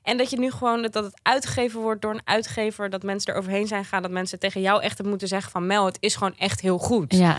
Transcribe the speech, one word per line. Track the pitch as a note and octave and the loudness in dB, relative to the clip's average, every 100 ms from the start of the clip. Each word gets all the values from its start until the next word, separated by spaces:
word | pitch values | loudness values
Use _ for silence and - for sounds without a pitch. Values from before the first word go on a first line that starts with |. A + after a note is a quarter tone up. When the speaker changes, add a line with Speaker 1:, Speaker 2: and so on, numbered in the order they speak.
Speaker 1:
En | - B3 | -4 0
dat | B3+ | 0
je | B3 | 0
nu | C4 | -2
gewoon, | - A#3+ A#3 | 0 0 0
dat, | A3+ | 0
dat | G#3+ | -4
het | G3+ - | -6 -4
uitgegeven | - C4 - - A#3+ A3+ | 0 0 0 -2 -2 -2
wordt | A3 G#3+ | -4 -2
door | G#3+ | -4
een | A3 | -6
uitgever, | - G#3 A3+ - G#3+ G#3 G3+ | 0 0 0 -4 -4 -4 -6
dat | F#3+ | -6
mensen | G3 G3+ - | -4 -4 -4
er | - | -4
overheen | F#3+ G3 G#3 | -2 -2 -2
zijn | G3+ | -4
gegaan, | G3 G3 | -2 -2
dat | F3+ | 0
mensen | F#3 F#3 F3+ | -2 -4 -2
tegen | G3 F#3+ | -4 0
jou | F#3+ G#3 | 2 4
echt | G#3+ | 2
hebben | - G3+ | -4 -4
moeten | G3+ F#3+ | -2 -2
zeggen | F#3+ G3 | -4 -4
van, | F#3 F3+ | -4 2
"Mel, | G#3 F#3+ | 2 2
het | F3+ | 0
is | F#3+ - | -2 0
gewoon | F#3+ - | -2 0
echt | F#3+ - | -2 0
heel | F#3 F3+ | 0 0
goed. | - A#3 D3 | 2 0 4
Speaker 2:
Ja, | F#3 E3+ | 6 6